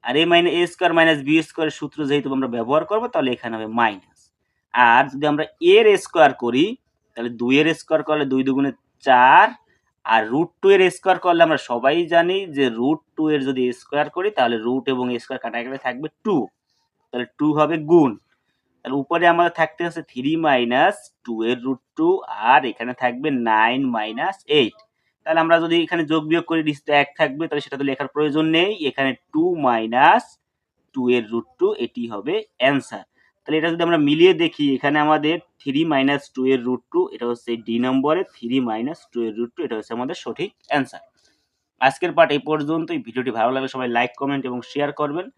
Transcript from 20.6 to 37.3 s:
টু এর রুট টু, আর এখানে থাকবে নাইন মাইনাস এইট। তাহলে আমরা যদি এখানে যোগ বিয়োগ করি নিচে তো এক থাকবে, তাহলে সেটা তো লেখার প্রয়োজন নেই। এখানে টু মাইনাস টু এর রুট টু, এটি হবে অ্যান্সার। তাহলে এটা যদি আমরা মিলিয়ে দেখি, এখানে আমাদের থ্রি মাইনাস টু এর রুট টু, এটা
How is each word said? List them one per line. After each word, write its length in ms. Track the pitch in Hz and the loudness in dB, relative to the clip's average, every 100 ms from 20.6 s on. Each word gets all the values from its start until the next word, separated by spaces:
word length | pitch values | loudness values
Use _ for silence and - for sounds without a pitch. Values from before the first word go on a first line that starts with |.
| 120 123 170 208 - _ | 2 2 2 0 -14 _
টু 100 | - 110 113 | -12 -6 -4
এর 100 | 123 123 | -4 -4
রুট 140 | 127 _ - | -8 _ -2
টু, 100 | 160 190 - 98 113 | 0 0 -4 -6 4
আর 80 | 143 131 | 4 2
এখানে 220 | - 117 123 | -8 -10 -4
থাকবে 260 | 123 123 151 135 117 | -4 -2 -4 -2 0
নাইন 300 | 110 113 127 135 | 2 2 0 -2
মাইনাস 440 | 117 107 110 165 196 _ 147 | -4 -6 -6 -6 -8 _ 2
এইট। 160 | 113 - _ _ _ _ - | 2 -2 _ _ _ _ -2
তাহলে 160 | 165 | 0
আমরা 120 | 165 165 | 2 2
যদি 120 | 165 170 | 2 0
এখানে 180 | 160 175 151 | 0 -4 -2
যোগ 100 | 160 151 | -2 0
বিয়োগ 140 | 165 160 | -4 0
করি 100 | 165 156 | -2 -2
নিচে 140 | 143 - | -6 0
তো 40 | 147 | 0
এক 60 | 143 - | 0 -2
থাকবে, 220 | 151 139 160 | -4 -4 -6
তাহলে 140 | 147 139 | -6 -8
সেটা 100 | 139 | -8
তো 40 | 139 | -6
লেখার 180 | 135 135 | -6 -6
প্রয়োজন 300 | 147 151 143 160 160 | -4 -2 0 0 0
নেই। 140 | 185 214 147 | 0 -2 -6
এখানে 220 | 120 135 123 _ | -2 -4 -4 _
টু 120 | 156 175 170 139 | -2 -2 0 0
মাইনাস 580 | 117 113 120 147 214 - _ _ _ _ _ _ | 0 0 4 6 4 0 _ _ _ _ _ _
টু 80 | - 123 123 | -6 0 0
এর 80 | 107 | 0
রুট 140 | 117 113 _ | -8 -8 _
টু, 60 | 190 214 | -2 -2
এটি 180 | 117 - 117 | -8 -8 -10
হবে 220 | 104 107 202 214 _ | -8 -6 -6 -8 _
অ্যান্সার। 440 | 131 139 - 101 92 _ _ _ | 0 0 -4 -16 -16 _ _ _
তাহলে 140 | - 156 | -4 -2
এটা 100 | 165 | -2
যদি 100 | 170 170 | -2 0
আমরা 140 | 170 147 | 2 2
মিলিয়ে 240 | 151 180 165 | 4 4 4
দেখি, 220 | 165 - 147 131 | -2 -2 -2 0
এখানে 200 | 143 151 151 | 0 0 2
আমাদের 300 | 151 151 170 _ _ | 2 0 -4 _ _
থ্রি 200 | 143 139 165 | -6 -2 0
মাইনাস 300 | 143 135 143 - | 0 0 -2 -6
টু 80 | - 131 | -4 0
এর 80 | 135 120 | 0 0
রুট 160 | 123 _ | -6 _
টু, 80 | 170 180 | -2 -2
এটা 100 | 110 120 | -4 -6